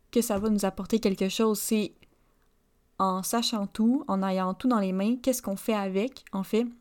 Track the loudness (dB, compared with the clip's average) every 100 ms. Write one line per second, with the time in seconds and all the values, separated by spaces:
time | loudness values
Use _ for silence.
0 | _ 0 2 0 0 0 0 -2 0 2
1 | 2 0 -2 0 0 0 0 0 -2 -6
2 | _ _ _ _ _ _ _ _ _ -4
3 | -2 -2 -2 -2 0 -2 -4 0 2 2
4 | 0 -2 0 0 -2 0 2 2 2 0
5 | 0 0 0 -2 -2 -6 -2 -2 -2 -2
6 | -2 -6 -8 -6 0 0 0 -6